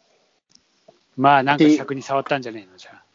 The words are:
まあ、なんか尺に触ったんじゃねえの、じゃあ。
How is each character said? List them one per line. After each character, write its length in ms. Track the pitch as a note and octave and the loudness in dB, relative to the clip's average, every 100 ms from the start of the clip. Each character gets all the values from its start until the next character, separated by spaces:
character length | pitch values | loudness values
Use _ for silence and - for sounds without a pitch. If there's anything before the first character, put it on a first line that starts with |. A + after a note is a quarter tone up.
| _ _ _ _ _ _ _ _ _ _ _ - | _ _ _ _ _ _ _ _ _ _ _ -2
ま 200 | C3+ C#3+ | 2 2
あ、 60 | |
な 120 | C3 C#3+ | 2 2
ん 20 | |
か 100 | D#3 | 4
尺 240 | D3+ C3+ | 2 -2
に 80 | C3+ | -10
触 200 | B2 C#3 | -4 -6
っ 20 | |
た 160 | C3 C#3+ | -4 -6
ん 20 | |
じ 80 | A#2+ | -6
ゃ 20 | |
ね 140 | A2 F#2+ | -16 -18
え 40 | |
の、 60 | F#2+ | _
じ 100 | - | -20
ゃ 40 | |
あ。 100 | - _ | -20 _